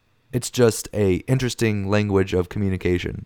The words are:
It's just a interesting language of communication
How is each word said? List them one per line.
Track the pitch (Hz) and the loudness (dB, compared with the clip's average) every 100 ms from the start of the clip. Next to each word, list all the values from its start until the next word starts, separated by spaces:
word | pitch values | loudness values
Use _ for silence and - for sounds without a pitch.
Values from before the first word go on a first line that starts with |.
| _ _ _ | _ _ _
It's | 127 - | -6 -4
just | - 117 - - | 2 2 2 -4
a | 104 98 90 - | 0 2 2 0
interesting | 131 123 - 110 104 95 | -2 -2 -2 -2 0 0
language | 104 104 98 95 | 0 2 0 2
of | 90 87 | 0 -2
communication | 107 98 92 87 90 - - | -2 -2 -2 0 -2 -2 -10